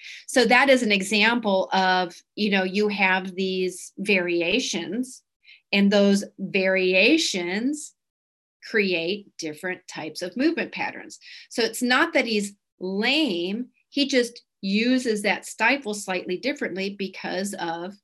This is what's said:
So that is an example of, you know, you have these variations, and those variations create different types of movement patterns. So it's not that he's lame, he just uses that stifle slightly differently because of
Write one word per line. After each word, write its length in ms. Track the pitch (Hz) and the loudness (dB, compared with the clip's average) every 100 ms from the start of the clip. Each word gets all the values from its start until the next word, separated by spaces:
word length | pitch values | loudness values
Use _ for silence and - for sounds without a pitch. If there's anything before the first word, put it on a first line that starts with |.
| - - - | -18 -18 -2
So 180 | 269 240 | 2 4
that 240 | 247 269 | 6 6
is 120 | 262 | 6
an 100 | 226 | 4
example 760 | 202 190 214 214 240 220 190 - | 0 2 2 4 2 2 0 2
of, 420 | 190 185 185 180 - _ - | 2 4 2 0 -6 _ -4
you 160 | 208 | 0
know, 120 | 196 | 0
you 240 | 185 190 208 | 0 0 0
have 480 | 202 190 185 190 180 | 2 2 2 -2 -4
these 560 | 190 185 185 185 - - | -4 -2 -4 -6 -14 -8
variations, 1300 | 202 196 175 170 170 226 - 190 165 214 254 - _ _ _ - _ | 0 0 2 0 0 0 -2 -4 -6 -6 -8 -12 _ _ _ -20 _
and 180 | 202 202 | 2 4
those 320 | 208 202 196 - - | 6 6 4 0 -8
variations 1600 | 185 190 190 190 185 185 220 320 - 190 175 196 247 294 - - _ _ _ _ _ _ | -4 0 2 2 4 4 4 4 2 -2 -4 -2 -2 -4 -10 -20 _ _ _ _ _ _
create 720 | - 220 196 175 165 202 - - | -4 0 0 0 -2 -6 -8 -12
different 440 | 160 151 185 180 - | -10 -8 -8 -8 -10
types 340 | - 156 156 | -12 -10 -8
of 160 | 170 247 | -8 0
movement 340 | 302 320 190 | 0 0 -4
patterns. 480 | - - - - - - - - | -6 -8 -8 -16 -20 -20 -20 -10
So 140 | - | -4
it's 180 | 226 220 | -2 -2
not 320 | 247 254 339 | 2 2 4
that 140 | 320 240 | 2 0
he's 260 | 214 202 - _ _ | 0 -2 -8 _ _
lame, 880 | 185 196 233 294 294 170 175 214 254 _ _ | -6 -2 0 2 0 0 -4 -4 -8 _ _
he 180 | - 277 | -4 2
just 340 | 262 240 - - _ | 2 0 -4 -20 _
uses 600 | 196 208 240 254 254 214 | -2 0 2 2 0 -2
that 220 | 202 185 - | -2 -2 -6
stifle 500 | - 226 277 214 208 | -2 0 0 -2 -6
slightly 420 | 196 185 - 180 | -4 -6 -4 -4
differently 580 | 226 285 214 175 196 202 | -4 -4 -6 -4 -6 -6
because 560 | 190 - 175 180 202 202 | -8 -8 -8 -6 -6 -6
of 380 | 170 165 180 202 | -6 -6 -10 -14